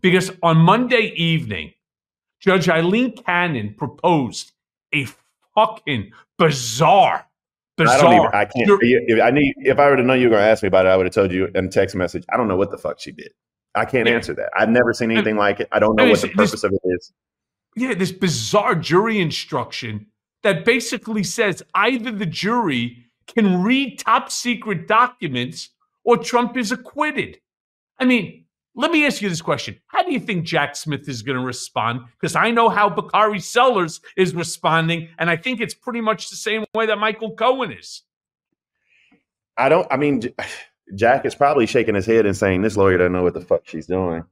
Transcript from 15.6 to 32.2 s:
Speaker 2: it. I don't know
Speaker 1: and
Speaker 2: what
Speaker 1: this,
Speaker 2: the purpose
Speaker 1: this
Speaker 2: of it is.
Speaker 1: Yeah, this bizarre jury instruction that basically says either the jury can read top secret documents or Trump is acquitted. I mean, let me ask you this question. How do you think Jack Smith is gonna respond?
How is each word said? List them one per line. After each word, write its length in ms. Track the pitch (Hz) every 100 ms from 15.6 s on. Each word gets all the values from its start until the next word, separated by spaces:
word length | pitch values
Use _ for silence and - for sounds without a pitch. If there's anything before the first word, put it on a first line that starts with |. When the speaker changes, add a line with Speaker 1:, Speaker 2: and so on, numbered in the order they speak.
Speaker 2:
it. 80 | -
I 80 | 107
don't 160 | 107 110
know 80 |
Speaker 1:
and 80 | 247
Speaker 2:
what 80 | 104
Speaker 1:
this, 100 | 98
Speaker 2:
the 60 | 95
purpose 160 | 107
Speaker 1:
this 120 | - 101
Speaker 2:
of 80 |
it 80 | 95
is. 300 | 90 90 - _ _ _ _ _ _ -
Speaker 1:
Yeah, 160 | 262
this 180 | 196 185
bizarre 640 | 185 185 127 113 208 208 185
jury 460 | - 175 226 214
instruction 840 | 165 - - 139 113 - 120 104 - _ _ _
that 220 | 214 170
basically 580 | 190 254 247 240 - 220
says 380 | 185 202 214 160 - -
either 360 | 208 262 233
the 140 | 214 190
jury 800 | - 185 240 208 127 120 123 _ _ -
can 340 | - 208 180
read 380 | 185 262 277 -
top 320 | - 240 247
secret 560 | - 240 233 220 180 165
documents 840 | 214 247 _ 165 127 123 - - _ _ _ -
or 100 | 233
Trump 380 | 233 240 240 247
is 160 | 214
acquitted. 680 | 247 - - 302 285 107 - _ _ _ _ _ _
I 60 | 254
mean, 400 | 247 175 - _ _ _
let 160 | - 302
me 160 | 320 294
ask 160 | -
you 60 | 202
this 140 | 160
question. 340 | - 143 - - _
How 140 | -
do 120 | 370
you 60 | 262
think 240 | - 185 165
Jack 320 | 165 143 -
Smith 320 | 156 139 -
is 140 | 127
gonna 200 | 110 127
respond? 600 | 127 120 - - 113 123 - _